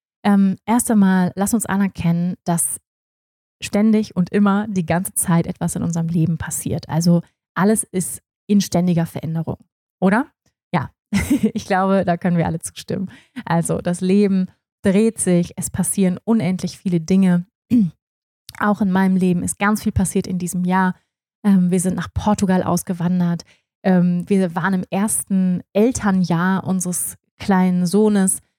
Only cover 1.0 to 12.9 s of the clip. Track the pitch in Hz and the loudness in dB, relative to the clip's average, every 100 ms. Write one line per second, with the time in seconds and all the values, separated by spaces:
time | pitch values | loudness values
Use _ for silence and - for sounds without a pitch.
1 | 190 185 180 - 202 226 - 190 196 - | 4 4 0 -2 -2 -2 -2 -2 -2 -2
2 | 170 170 175 175 - 170 - - _ _ | -2 0 -2 -4 -4 -2 -2 -6 _ _
3 | _ _ _ _ _ _ - 202 220 214 | _ _ _ _ _ _ -4 0 2 2
4 | 214 - 175 208 202 196 220 190 160 170 | 0 -2 -2 2 2 2 -2 -4 -2 -2
5 | 196 - - 170 - - 170 - 165 165 | -2 -4 0 0 0 -4 -4 -4 -4 -2
6 | 165 170 160 160 - - - - - 151 | -2 0 0 -2 -6 -8 -6 -8 -4 0
7 | 170 170 - _ _ - 196 220 - 196 | 2 2 0 _ _ -2 0 0 -2 -6
8 | - - _ _ - 202 - 170 180 165 | -6 -10 _ _ 0 0 2 0 2 0
9 | 165 - - 165 160 - _ _ _ _ | -2 -6 -6 -6 -6 -8 _ _ _ _
10 | 185 214 302 _ _ _ _ 165 - - | 0 0 -2 _ _ _ _ -6 -6 -12
11 | _ 196 - 269 233 214 - 190 190 196 | _ -4 0 0 0 -2 -2 0 2 2
12 | 175 170 185 170 165 165 - - - | 0 -2 0 0 0 -4 -10 -14 -8